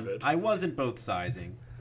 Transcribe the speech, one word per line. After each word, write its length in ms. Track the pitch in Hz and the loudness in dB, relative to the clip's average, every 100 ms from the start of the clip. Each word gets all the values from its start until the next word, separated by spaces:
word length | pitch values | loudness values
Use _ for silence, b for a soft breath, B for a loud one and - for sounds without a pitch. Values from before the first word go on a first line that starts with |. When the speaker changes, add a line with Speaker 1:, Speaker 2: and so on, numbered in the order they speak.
Speaker 1:
of 40 | 113 | 0
it. 160 | 98 | 0
Speaker 2:
I 100 | 135 | 2
wasn't 420 | 165 220 196 185 135 | 4 4 4 2 0
both 220 | 127 113 | 0 0
siding. 580 | - 90 90 90 87 - B B | -2 0 0 -4 -8 -12 B B